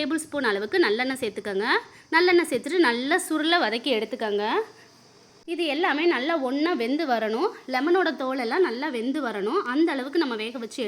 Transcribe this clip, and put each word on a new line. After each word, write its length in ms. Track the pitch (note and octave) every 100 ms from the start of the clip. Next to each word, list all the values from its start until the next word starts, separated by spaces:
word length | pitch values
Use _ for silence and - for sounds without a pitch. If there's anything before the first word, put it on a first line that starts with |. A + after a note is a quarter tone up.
டேபிள் 260 | D4 D#4 D#4
ஸ்பூன் 260 | D4 B3
அளவுக்கு 340 | G3 G#3+ F#4 C#4+
நல்லெண்ணெய் 360 | G#3+ C4 C4
சேர்த்துக்கோங்க. 420 | A3+ G3+ G3+ G3 A3+ G4 - - - D#4+
நல்லெண்ணெய் 360 | F4+ F4 D#4+
சேர்த்துட்டு 340 | B3 C#4+ F4+ C#4+
நல்லா 280 | A#3 C4+ F4 F4
சுருள 280 | D#4 D#4 E4+ A3
வதக்கி 260 | A#3 C#4+ A3+
எடுத்துக்கோங்க. 480 | G#3+ B3+ A3 G3+ G#3 F4 A4 - - - - - - - -
இது 100 | E4 E4
எல்லாமே 320 | C#4 F4+ C#4+ F4
நல்லா 220 | C4 C#4+ E4 C4
ஒண்ணா 240 | C#4 D#4+ D#4+
வெந்து 240 | A#3 D4 D#4
வரணும். 380 | A3+ A3 A3 G#4 - -
லெமனோட 360 | B3+ D4 F#4 E4+ C4+
தோலெல்லாம் 460 | C4 C4+ A#3 D#4 F4
நல்லா 220 | A#3 D4+ B3
வெந்து 240 | A#3+ D4+
வரணும். 340 | B3 G#3 G#3 F4 B3
அந்த 160 | C4 E4
அளவுக்கு 280 | C#4 C4 E4+
நம்ம 120 | C#4+ A3
வேக 160 | A3 B3
வச்சு 160 | A3+ -